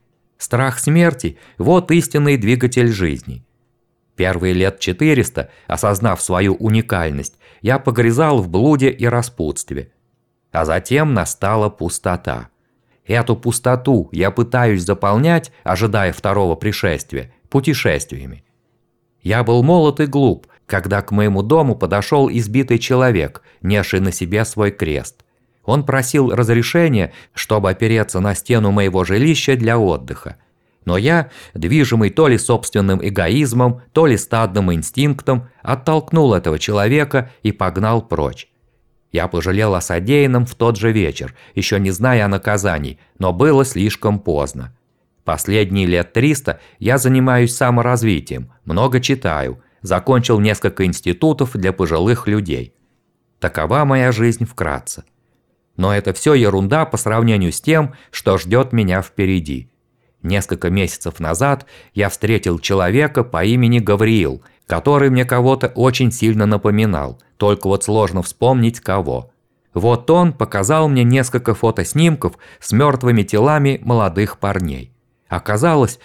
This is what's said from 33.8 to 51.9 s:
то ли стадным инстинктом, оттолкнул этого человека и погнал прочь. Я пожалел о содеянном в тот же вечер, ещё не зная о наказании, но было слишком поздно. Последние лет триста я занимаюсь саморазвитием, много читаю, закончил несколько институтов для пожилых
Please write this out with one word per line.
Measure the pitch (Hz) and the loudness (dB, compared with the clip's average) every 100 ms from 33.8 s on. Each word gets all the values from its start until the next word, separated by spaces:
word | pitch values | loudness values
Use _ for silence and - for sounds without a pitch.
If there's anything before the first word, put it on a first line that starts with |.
| - | -2
то | - 160 | 2 4
ли | 113 | 2
стадным | - 113 113 92 95 | 0 -2 0 0 0
инстинктом, | 85 76 - 147 143 - 131 123 _ | 0 -4 -2 -2 -2 -2 -2 -4 _
оттолкнул | - 127 123 156 151 165 143 98 | -6 -4 0 -2 0 2 4 2
этого | 85 78 | 0 -2
человека | - 104 104 143 147 143 123 - | -2 0 2 2 0 -2 -4 -6
и | 110 | -6
погнал | 101 92 85 107 117 | -2 -4 -2 0 0
прочь. | 113 80 71 - - _ _ _ _ _ _ | -2 -4 -4 -6 -16 _ _ _ _ _ _
Я | 85 90 | -4 -2
пожалел | 87 85 95 110 92 | -2 -2 0 0 0
о | |
содеянном | - 87 95 143 143 123 123 | -2 -4 0 2 2 2 -2
в | - | 0
тот | 117 117 | 0 0
же | 113 | 0
вечер, | 110 82 71 67 - - - | 0 0 -4 -12 -14 -10 -6
ещё | 95 98 | -2 0
не | 95 | 0
зная | 92 123 123 104 | 0 0 2 2
о | |
наказании, | 98 98 104 95 80 69 65 _ _ | 0 -2 -2 0 -2 -6 -10 _ _
но | 95 | -4
было | 87 147 135 | 2 4 4
слишком | 131 - 101 - 110 104 | 2 0 -2 -2 -2 -2
поздно. | 92 76 69 65 64 - _ _ _ _ | -2 -4 -4 -8 -16 -18 _ _ _ _
Последние | - 78 - 104 104 98 92 | -6 -4 -2 0 0 0 0
лет | 87 87 | 0 0
триста | - 135 147 - - - _ | 0 0 0 -4 -8 -12 _
я | - 131 | -2 0
занимаюсь | 127 131 131 123 120 123 | 2 2 4 2 2 0
саморазвитием, | 127 120 120 123 117 85 - 65 62 _ - | 0 2 2 0 0 -2 -4 -12 -12 _ -6
много | 82 127 127 | -2 0 0
читаю, | 127 135 101 78 65 64 _ _ | 0 -2 -2 -4 -4 -8 _ _
закончил | 95 90 - 127 120 110 | -2 -2 2 0 2 2
несколько | 104 104 104 - | 2 0 -2 -2
институтов | 92 87 - 87 160 151 123 | -2 -2 -4 -2 0 0 -2
для | - 92 | -2 -4
пожилых | 95 87 | -2 -2